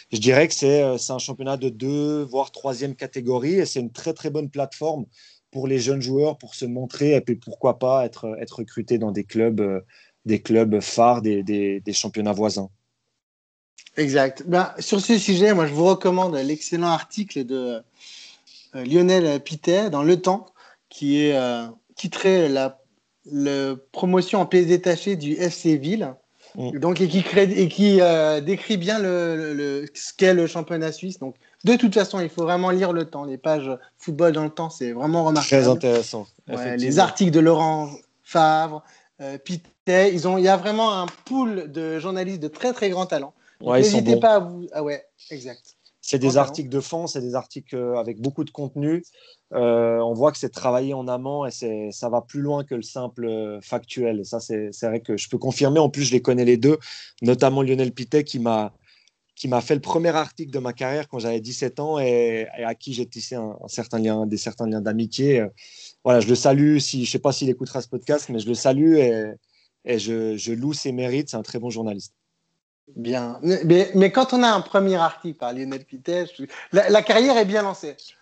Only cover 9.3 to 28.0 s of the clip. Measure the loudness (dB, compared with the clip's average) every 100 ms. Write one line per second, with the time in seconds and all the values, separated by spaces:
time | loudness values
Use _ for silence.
9.3 | 0 0 2 -2 -4 -8 _ _ _ -2
10.3 | -2 2 2 4 2 0 4 4 4 0
11.3 | -2 -2 -2 -2 -4 -4 -6 -4 -4 -2
12.3 | 0 0 -2 -8 _ _ _ _ _ _
13.3 | _ _ _ _ _ -10 -4 0 2 2
14.3 | -2 0 0 0 -4 -2 0 4 2 4
15.3 | 4 4 4 2 4 4 4 2 2 0
16.3 | 0 -2 -4 -4 -2 0 0 -2 -8 -8
17.3 | -6 -6 -4 -4 -8 -10 _ -20 -20 -20
18.3 | -20 _ -20 _ -10 0 4 4 4 2
19.3 | 0 -6 -6 0 0 0 0 2 2 2
20.3 | -2 -4 _ -20 _ _ -6 0 2 2
21.3 | 2 0 -4 -8 -16 _ -10 -10 -2 2
22.3 | 4 4 2 -2 -6 _ _ _ _ -8
23.3 | -4 -2 -2 -4 -6 -12 -4 0 2 2
24.3 | 0 2 4 4 2 2 -2 -2 -4 -4
25.3 | -2 -2 -2 0 0 0 -4 -4 -10 _
26.3 | _ _ -10 -8 -4 -2 0 0 0 2
27.3 | 4 4 4 0 4 4 6